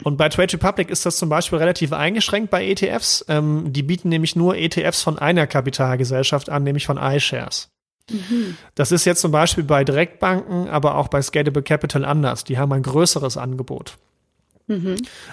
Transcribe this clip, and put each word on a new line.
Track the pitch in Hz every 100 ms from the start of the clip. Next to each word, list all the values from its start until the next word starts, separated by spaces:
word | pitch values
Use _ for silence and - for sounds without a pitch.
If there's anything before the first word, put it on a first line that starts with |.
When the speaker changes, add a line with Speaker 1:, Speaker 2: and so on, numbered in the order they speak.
Speaker 1:
Und | - 143
bei | 156
Trade | 151 185
Republic | 170 180 202 175
ist | - -
das | 170
zum | 165
Beispiel | 151 175 170
relativ | 165 170 156
eingeschränkt | 151 151 220 - 202 214
bei | 180 -
E | 196
T | 190
Fs. | - - - -
Ähm, | 151 151 151 165
die | 135
bieten | 139 180 180
nämlich | 165 160 -
nur | 175 190
E | 160
T | -
Fs | 156 -
von | - 156
einer | 147 175 147
Kapitalgesellschaft | 147 127 - 131 127 127 131 135 147 -
an, | 147
nämlich | 139 143 -
von | 139
iShares. | 135 139 - 127 123 - - _ _ _ -
Speaker 2:
Mhm. | 220 185 240 208 170 - -
Speaker 1:
Das | 143
ist | 170 180
jetzt | 175
zum | 175
Beispiel | 151 165 -
bei | 147 147 139
Direktbanken, | 143 175 - 190 185 - 180 180
aber | 151 147 143
auch | 139
bei | 143
Scalable | 135 156 147 143
Capital | 139 151 151 143
anders. | 139 151 139 117
Die | - 127
haben | 143
ein | 135
größeres | 131 135 170 - 139 131
Angebot. | 123 131 127 135 - - _ _ _ _ _ _ -
Speaker 2:
Mhm. | 208 175 185 247 - -